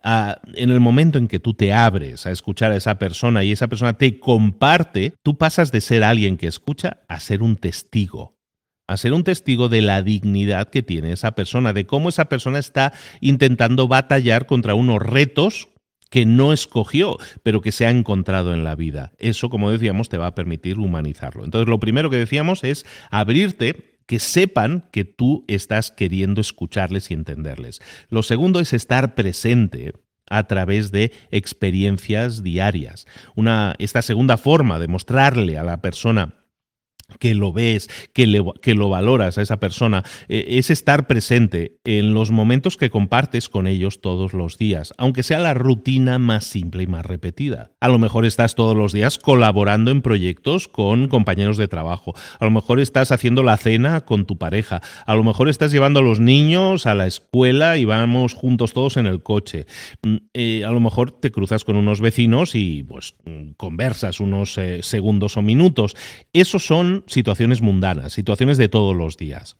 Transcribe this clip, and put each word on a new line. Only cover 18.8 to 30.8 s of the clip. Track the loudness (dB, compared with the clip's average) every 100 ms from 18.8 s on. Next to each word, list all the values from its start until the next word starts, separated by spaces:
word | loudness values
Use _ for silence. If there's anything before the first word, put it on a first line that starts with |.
| -6 -8 -14 _
Eso, | -4 -4 -4
como | -2 -2
decíamos, | 0 -2 -2 -4
te | -4
va | -6
a | -6
permitir | -8 -6 -6 -4
humanizarlo. | -4 -4 -6 -8 -12 -12
Entonces, | -6 -2 0
lo | 0
primero | 0 0 0
que | -2
decíamos | -2 -2 -2 -2
es | -4 -6 -10 -20 -6
abrirte, | -4 0 2 0 -2 -4 -4 _ _ _
que | -6
sepan | -2 0 0 0 -2 -4 -6
que | -6
tú | -6 -2 0 0 -2
estás | -6 -2 -4 -4
queriendo | -4 -4 -2 -2 -2
escucharles | -4 -8 -8 -4 -4 -6 -6
y |
entenderles. | -8 -8 -10 -10 -12 -16 -18 -20 -20 _
Lo | -4
segundo | 0 0 2 0
es | 0
estar | -2 0 -2 0 -2
presente | -4 -2 0 2 0 -4 -14 -16 _ _ _
a | -4 -2
través | -2 0 -2